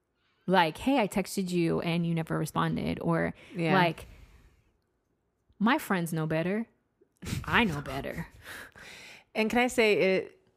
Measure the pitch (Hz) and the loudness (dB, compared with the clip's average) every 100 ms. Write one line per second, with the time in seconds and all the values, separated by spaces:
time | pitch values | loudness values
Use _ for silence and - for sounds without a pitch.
0 | _ _ _ _ - 185 165 156 - 269 | _ _ _ _ 0 4 4 0 0 2
1 | 208 - 180 - 185 180 165 160 170 170 | 2 0 -4 -4 -2 0 2 0 0 0
2 | 170 165 165 160 156 165 165 165 160 170 | 0 -2 -2 -2 -2 -2 -2 -2 -4 -4
3 | - 165 165 - - 220 165 190 175 160 | -2 0 0 -4 -12 -4 2 4 2 0
4 | - - - - - _ _ _ _ _ | -14 -20 -20 -20 -20 _ _ _ _ _
5 | _ _ _ _ _ - 214 294 - 190 | _ _ _ _ _ -4 0 0 0 -2
6 | 170 160 156 160 170 208 233 _ _ _ | 0 -2 -2 0 0 -2 -6 _ _ _
7 | _ _ - - - 180 226 143 143 139 | _ _ -8 -6 0 2 2 0 -6 -8
8 | - - 165 - - - - - - - | -6 -8 -10 -14 -18 -16 -16 -20 -20 -18
9 | - - _ - 214 233 247 247 220 185 | -20 -20 _ -2 0 2 2 4 4 6
10 | 185 190 - - _ | 4 2 0 -12 _